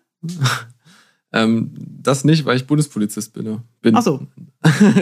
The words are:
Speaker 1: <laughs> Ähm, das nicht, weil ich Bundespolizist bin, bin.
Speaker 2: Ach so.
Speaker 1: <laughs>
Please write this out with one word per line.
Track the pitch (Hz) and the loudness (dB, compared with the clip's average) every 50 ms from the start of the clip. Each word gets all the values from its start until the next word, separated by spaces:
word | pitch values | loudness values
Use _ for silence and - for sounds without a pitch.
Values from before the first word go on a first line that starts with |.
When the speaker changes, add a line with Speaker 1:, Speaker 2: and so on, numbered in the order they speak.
| _ _ _ _ | _ _ _ _
Speaker 1:
<laughs> | - 165 180 165 135 123 120 - 117 - _ _ _ _ _ _ _ _ _ _ _ _ - | -14 -12 -6 -4 -4 -4 -4 -6 -10 -16 _ _ _ _ _ _ _ _ _ _ _ _ -2
Ähm, | 113 110 113 113 113 110 - - - | 0 0 2 0 0 -2 -6 -10 -14
das | - - - - - 123 139 135 - | -18 -18 -18 -6 -2 -2 -2 2 2
nicht, | 143 165 156 139 | 2 2 2 2
weil | 120 123 131 | 0 -2 -2
ich | 135 | -2
Bundespolizist | - 147 151 147 - - 107 107 104 - 107 107 - | -2 -2 -2 -2 -2 -4 -4 -4 -4 -6 -10 -12 -12
bin, | _ - 110 110 110 110 - - _ _ | _ -10 -8 -8 -8 -10 -12 -16 _ _
bin. | - 117 113 | 0 2 2
Speaker 2:
Ach | 240 | 4
so. | 233 175 139 131 - - _ - - - _ _ | 2 0 -2 -4 -8 -14 _ -20 -20 -20 _ _
Speaker 1:
<laughs> | - 156 135 - 214 185 - 196 | 0 2 4 6 4 4 6 4